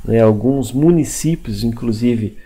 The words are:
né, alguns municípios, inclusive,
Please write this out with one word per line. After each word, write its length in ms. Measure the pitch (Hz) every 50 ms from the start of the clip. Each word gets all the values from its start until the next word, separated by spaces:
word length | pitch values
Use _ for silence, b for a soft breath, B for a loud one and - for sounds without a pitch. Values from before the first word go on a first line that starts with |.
| -
né, 160 | - 113 113
alguns 500 | 113 110 107 104 104 127 139 139 123 107
municípios, 920 | - 135 151 165 175 165 143 - - - - 156 165 165 - 117 107 101 113
inclusive, 760 | 117 113 117 123 117 107 107 120 120 120 113 107 98 - b b